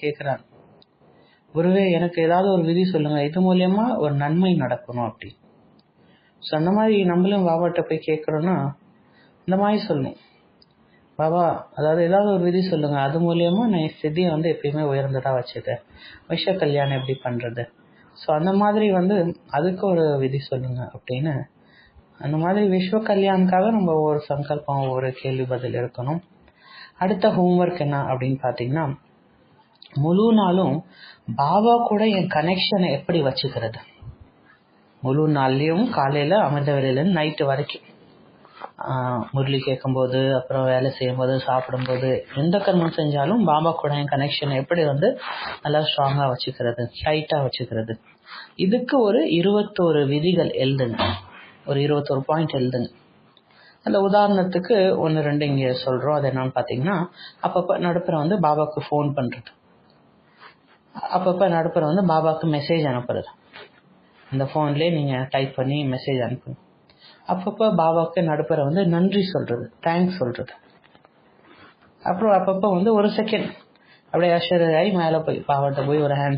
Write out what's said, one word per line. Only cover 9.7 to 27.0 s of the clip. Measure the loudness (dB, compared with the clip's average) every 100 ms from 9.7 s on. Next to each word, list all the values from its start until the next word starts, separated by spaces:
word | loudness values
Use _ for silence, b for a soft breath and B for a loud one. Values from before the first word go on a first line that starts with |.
| 0 0
சொல்லணும், | -2 -4 -8 _ _ _ _ _ _ _ b _ -4
"பாபா, | 0 2 2 0 -6 -2
அதாவது | 0 2
ஏதாவது | 4 4 4
ஒரு | 2
விதி | 2 2 0
சொல்லுங்க, | 0 0 0
அது | 0 0 2 2
மூலியமா | 2 2
நான் | 2
என் | 0 -2 -4
ஸ்திதியை | -4 0 0
வந்து | 2 0 0
எப்பயுமே | -2
உயர்ந்ததா | -2 0 0 -2 -2 -2 -2
வச்சுக்கிறேன். | -4 -8 -8 -8 -10 B B B -6
விஷ | -4 -2
கல்யாணம் | 0 0 0 0 -2 -4
எப்படி | -6
பண்றது?" | -6 -6 -6 -8 -10 _ _ b b
So | -8 -2 0
அந்த | 2
மாதிரி | 2 2 2 2
வந்து | 2 2 2 0 -4 -6
அதுக்கு | -2 -2 -2 0
ஒரு | 2 2 2
விதி | 0 -2
சொல்லுங்க | -4 -6 -6 -6 -8 -12
அப்படின்னு. | -10 -6 -4 -4 -8 _ b b b b _ -10
அந்த | -4 -2
மாதிரி | 0 2 2
விஸ்வ | 2 0
கல்யாணுக்காக | -2 0 2 2 2 2 2 2
நம்ம | 2 2
ஒவ்வொரு | 2 2 0
சங்கல்பம், | -2 -6 -4 -6 -4 -2
ஒவ்வொரு | -2 -2 -4
கேள்வி | -4 -6 -4
பதில் | -4 -4 -4
இருக்கணும். | -4 -6 -6 -6 -6 -8 _ _ B B B B
அடுத்த | -4